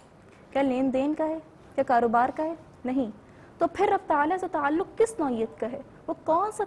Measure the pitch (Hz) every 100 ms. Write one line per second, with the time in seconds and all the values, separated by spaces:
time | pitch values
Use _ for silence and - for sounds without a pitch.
0 | - - - - - 269 277 254 269 254
1 | 285 311 311 320 - - - - 269 240
2 | 233 233 262 277 311 330 - - 247 262
3 | 226 - - - - - 339 - 403 381
4 | - 302 302 370 370 311 285 311 381 -
5 | 453 - 285 233 220 - 226 254 - -
6 | - 330 - 330 415 415